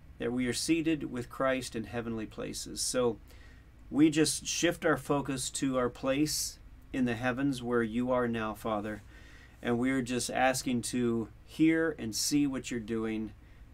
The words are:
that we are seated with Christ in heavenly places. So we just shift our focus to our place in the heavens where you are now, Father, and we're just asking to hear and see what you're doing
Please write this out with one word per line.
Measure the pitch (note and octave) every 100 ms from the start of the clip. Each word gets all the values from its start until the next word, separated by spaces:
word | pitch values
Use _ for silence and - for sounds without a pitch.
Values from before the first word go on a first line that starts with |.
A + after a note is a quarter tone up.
| - -
that | A#2+
we | B2 B2
are |
seated | A#2 - E3 D#3 D#3 -
with | B2 A#2+
Christ | - C3+ C3 B2 A#2
in |
heavenly | G2+ A#2+ A#2 A2+ G#2+
places. | - G#2 G#2 - G2+
So | - B3+ B3 G#3+ - - - - - - -
we | B2+ D#3+
just | D3+ D3 - -
shift | - E3 F3 E3+
our | C3+
focus | - C#3+ - C3+ -
to | - C#3 B2+
our | B2
place | - C3+ C3+ D3+ - - - - - -
in | C3+
the | B2
heavens | A2+ B2+ B2 C#3 B2
where | A#2+ A#2+
you | A2+ A#2 B2
are | B2+ A#2+
now, | A2+ A2
Father, | G#2+ A2+ G#2 G#2+ G#2 - - - - - -
and | B2 A#2+
we're | B2+ C3+
just | B2 B2 -
asking | - C3 B2+ - A#2+
to | - B2 A#2+ A#2 A2 -
hear | - - D#3+ D#3+ E3 D#3
and | A#2 G2+
see | - D3 C#3+
what | C3 B2
you're | B2
doing | G#2+ A2+ A2 A2 G#2+ - - - -